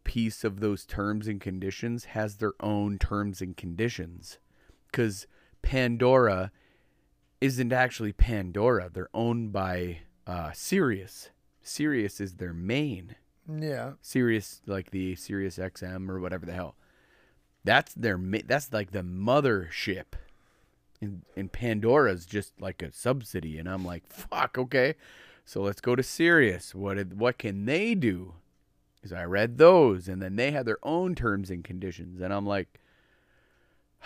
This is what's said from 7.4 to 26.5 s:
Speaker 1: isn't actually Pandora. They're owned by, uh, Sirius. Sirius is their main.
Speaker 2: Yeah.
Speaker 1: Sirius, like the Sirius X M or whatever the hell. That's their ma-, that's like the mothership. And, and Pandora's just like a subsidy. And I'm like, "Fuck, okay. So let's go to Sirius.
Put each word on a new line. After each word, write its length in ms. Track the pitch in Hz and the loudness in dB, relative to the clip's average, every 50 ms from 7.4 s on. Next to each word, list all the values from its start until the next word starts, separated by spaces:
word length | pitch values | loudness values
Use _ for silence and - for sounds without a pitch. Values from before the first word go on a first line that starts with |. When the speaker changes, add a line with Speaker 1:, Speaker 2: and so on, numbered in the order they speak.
Speaker 1:
isn't 320 | 135 135 127 123 127 117 127 | 0 0 2 0 0 2 2
actually 400 | 127 127 123 - - 113 104 98 | 2 2 0 0 -4 -6 0 2
Pandora. 760 | - - 120 117 104 92 90 87 101 107 127 120 101 90 87 85 | 4 4 4 4 0 -2 -2 0 2 4 4 4 2 0 -4 -8
They're 160 | 92 90 - - | -10 -10 -6 -2
owned 380 | - 117 117 117 120 117 107 | 0 0 0 0 0 -2 -2
by, 480 | 101 98 95 92 90 90 90 87 85 82 - - _ _ - | -2 -2 0 0 -2 -2 -4 -4 -6 -10 -14 -20 _ _ -10
uh, 260 | - 90 87 80 76 - | -8 -6 -6 -6 -8 -8
Sirius. 760 | - - - 185 202 170 127 104 98 92 - - - - - _ _ _ _ _ _ | -10 -4 0 2 2 2 2 0 -2 -6 -12 -18 -20 -20 -20 _ _ _ _ _ _
Sirius 600 | - - - - 147 151 143 120 104 98 - - | -14 -10 -4 -2 0 0 2 0 0 -2 -4 -6
is 140 | 101 95 90 | -8 -8 -8
their 180 | - 92 87 82 | -8 -10 -8 -8
main. 600 | 82 87 98 120 143 151 147 110 92 87 107 - - _ _ _ _ _ 160 156 | -6 -4 -2 0 0 0 -2 -4 -8 -12 -16 -20 -20 _ _ _ _ _ -10 -8
Speaker 2:
Yeah. 400 | 151 156 151 139 120 117 135 151 - | -6 -6 -4 -4 -6 -6 -8 -12 -14
Speaker 1:
Sirius, 600 | - - - 135 123 117 110 107 - - - - _ | -8 -2 0 2 4 4 2 0 -2 -6 -12 -12 _
like 260 | - 98 95 87 - | -6 -6 -6 -6 -6
the 240 | 98 95 92 92 90 | -6 -4 -4 -4 -6
Sirius 440 | - - - 101 98 98 95 87 - | -8 -8 -6 -4 -4 -4 -4 -4 -6
X 240 | 92 92 - - 92 | -8 -8 -10 -10 -10
M 260 | 90 92 95 95 95 | -10 -8 -8 -6 -6
or 100 | 92 92 | -6 -6
whatever 260 | 90 90 92 87 87 | -6 -6 -6 -8 -8
the 80 | 87 87 | -8 -8
hell. 240 | 90 90 76 - _ _ _ _ _ _ _ _ _ _ _ _ _ _ _ _ _ - | -8 -8 -10 -12 _ _ _ _ _ _ _ _ _ _ _ _ _ _ _ _ _ 2
That's 280 | 98 113 139 - - - | 4 4 4 2 0 -4
their 240 | - 113 110 95 | -2 0 0 2
ma-, 220 | 90 92 92 101 113 - | 0 0 -2 -2 -2 0
that's 260 | - 123 147 139 - | 0 -2 -2 -2 -2
like 200 | 113 107 101 90 | -4 -4 -4 -4
the 100 | 95 98 90 | -6 -6 -6
mothership. 1120 | 90 90 92 101 113 131 147 143 131 110 95 87 80 - - - 110 92 92 - - - - - - - _ _ _ _ _ _ _ _ _ _ _ _ - | -6 -6 -2 0 2 4 4 4 2 2 0 -2 -6 -8 -6 -4 -4 -4 -4 -6 -10 -12 -14 -14 -16 -20 _ _ _ _ _ _ _ _ _ _ _ _ -10
And, 220 | 107 101 98 87 - _ - | -8 -8 -8 -10 -14 _ -10
and 160 | 95 98 90 | -10 -8 -8
Pandora's 760 | - - 120 120 113 107 110 113 131 151 139 110 92 87 85 | -6 -4 -2 -2 0 2 4 4 6 6 6 4 2 -2 -6
just 360 | 90 101 104 95 - - - | -6 -4 -4 -6 -6 -10 -12
like 200 | - - 85 - | -10 -10 -10 -10
a 120 | 85 76 - | -10 -12 -10
subsidy. 640 | - - 120 135 139 110 - - 92 78 80 78 | -4 -2 -2 -2 -2 -4 -8 -8 -8 -6 -6 -8
And 100 | 78 82 | -8 -6
I'm 160 | 90 95 95 92 | -6 -6 -6 -6
like, 240 | 87 90 82 - | -8 -8 -10 -14
"Fuck, 500 | - - - - - - - 135 - - | -16 -18 -16 -12 -6 -2 -2 -2 0 0
okay. 380 | 127 127 123 135 131 123 139 156 - - - - - - - - - _ | -2 -2 2 2 4 4 2 2 -2 -12 -20 -20 -20 -20 -20 -20 -20 _
So 180 | - - 98 | -8 -4 -2
let's 200 | 98 101 95 - | -2 -2 -2 0
go 140 | - 123 123 | 0 2 2
to 60 | 127 127 | 2 2
Sirius. 680 | - - - 165 170 175 160 131 104 | 0 0 4 6 6 8 8 8 6